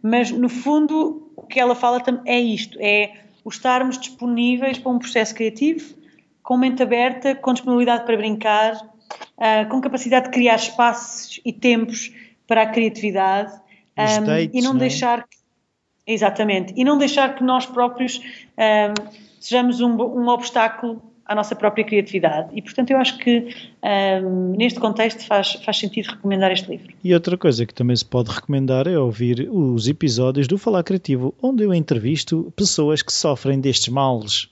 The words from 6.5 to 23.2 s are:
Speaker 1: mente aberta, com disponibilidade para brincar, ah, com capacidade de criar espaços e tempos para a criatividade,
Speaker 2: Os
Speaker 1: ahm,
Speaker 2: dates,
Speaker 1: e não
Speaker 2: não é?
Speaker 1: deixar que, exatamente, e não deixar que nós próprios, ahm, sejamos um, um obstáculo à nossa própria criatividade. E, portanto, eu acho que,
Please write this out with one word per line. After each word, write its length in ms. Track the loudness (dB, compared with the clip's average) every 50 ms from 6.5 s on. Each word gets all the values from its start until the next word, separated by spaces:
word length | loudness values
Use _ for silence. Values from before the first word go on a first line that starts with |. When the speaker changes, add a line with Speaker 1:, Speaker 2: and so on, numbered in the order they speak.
| 2 2
Speaker 1:
mente 240 | 2 2 2 0
aberta, 520 | 0 0 2 2 2 0 0 -2 -2 -2 -2
com 180 | 0 0 -2 -2
disponibilidade 500 | 0 0 0 2 2 4 2 2 0 0
para 120 | 0 0 0
brincar, 560 | 0 -2 -4 -2 0 0 2 4 2 2 0 -4 -12 -18 _ _ _ _ -18 -18 -18 _ _ -2
ah, 260 | 0 2 2 2 0
com 160 | 0 -2 -2
capacidade 460 | -2 -2 -4 -4 0 2 2 2 2
de 60 | 2
criar 240 | 0 2 4 4 4
espaços 840 | 2 0 -4 0 2 2 2 2 -2 -10 -12 -14 -14 -14 -16 -18 -8
e 80 | _ -8
tempos 600 | -8 0 2 4 4 4 2 -2 -6 -10 -10 -14 -16 -20 -20 -20 _ _ _
para 160 | _ 2 2
a 40 | 2
criatividade, 840 | 2 2 0 0 0 -2 -2 -4 -2 0 0 0 2 0 0 -2 -6 -12 -20 _ _ -20 _ _ _ _
Speaker 2:
Os 220 | -2 0 2 2 2
Speaker 1:
ahm, 60 | 2
Speaker 2:
dates, 280 | 2 2 0 0 0 0
Speaker 1:
e 60 | 0
não 120 | 0 2 2
Speaker 2:
não 20 |
é? 40 | 2
Speaker 1:
deixar 420 | 0 0 0 -2 0 0 0 -2 -4
que, 100 | _ _ _ _ _ _ _ _ _ _ _ _ _ _ _ _
exatamente, 680 | -4 -2 0 0 0 0 0 0 0 0 -2 -2 -4 -2
e 80 | 0 2
não 140 | 2 4 4
deixar 360 | 2 2 2 2 2 2 0
que 80 | -2
nós 220 | 0 2 2 0 -2
próprios, 560 | -2 0 0 0 0 0 -4 -6 -6 -6 -10 -14 -16 -20 -20 -20 _ _ 0
ahm, 340 | 2 4 4 4 4 2 -2 -4 -8 -8 -18 -20 -20 -20 _ _
sejamos 400 | -8 -2 0 2 2 2 2 2
um, 120 | 2 2
um 360 | 2 2 -2 -2 -2 -2 2 2
obstáculo 720 | 0 0 -2 -2 0 0 0 0 0 -4 -8 -8 -8 -10 -14 -20 _ _ _
à 100 | -4 -2
nossa 200 | -2 -2 -4 -4
própria 300 | 0 0 0 2 0 -2
criatividade. 640 | 2 2 0 0 0 -2 0 0 2 0 0 -4 -6 -10
E, 60 | -12
portanto, 280 | -12 -8 -4 -4 0 2
eu 60 | 2
acho 220 | 2 2 0 -2
que, 360 | -2